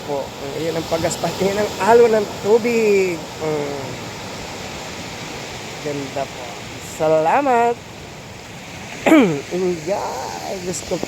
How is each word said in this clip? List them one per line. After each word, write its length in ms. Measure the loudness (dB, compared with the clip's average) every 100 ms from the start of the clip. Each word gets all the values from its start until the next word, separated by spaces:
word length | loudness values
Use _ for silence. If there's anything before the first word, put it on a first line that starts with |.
| -2
po. 160 | -4
Hmm. 360 | -4 -8 -8 -4
Ayan 160 | -2 -2
ang 80 | -2
pagaspas. 480 | 0 0 0 -2 0
Ayan 160 | 0 0
ang 140 | -2 2 6
alon 240 | 8 8 6
ng 60 | 2 -2 4
tubig. 720 | 4 4 4 6 6 4 0 -6 -6
Hmm. 440 | -2 -2 -2 -6 -6 -8 -10 -10 -10 -10 -10 -10 -10 -10 -10 -10 -10 -10 -10 -10 -10 -10 -10 -8
Ganda 420 | -6 -6 -4 -6 -6
po. 160 | -8 -10 -10 -12 -12 -10 0
Salamat. 800 | 4 6 6 4 4 4 4 0 -6 -16 -16 -16 -16 -16 -16 -16 -14 -14 -12 -4 6
<clears throat> 520 | 8 8 2 -2 -2
Ingay. 960 | 0 0 -2 -2 -2 -6 -6 -8 -8 -6 -6
Gusto 320 | -6 -4 -4